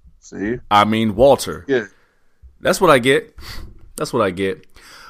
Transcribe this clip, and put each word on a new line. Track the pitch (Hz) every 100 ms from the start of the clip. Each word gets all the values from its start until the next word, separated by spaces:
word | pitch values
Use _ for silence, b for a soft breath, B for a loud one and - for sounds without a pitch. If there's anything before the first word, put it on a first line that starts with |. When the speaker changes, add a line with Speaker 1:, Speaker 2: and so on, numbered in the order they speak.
| - _
Speaker 1:
See? | - - 101 123 -
Speaker 2:
I | 104 104
mean | 110 113 98
Walter. | 139 127 - 78 80
Speaker 1:
Yeah. | 131 101 _ _ _ _ _ - _
Speaker 2:
That's | - 185
what | 185
I | 139
get. | 120 151 - - B B B B - -
That's | 151
what | 123
I | 101
get. | 90 95 - - B B B B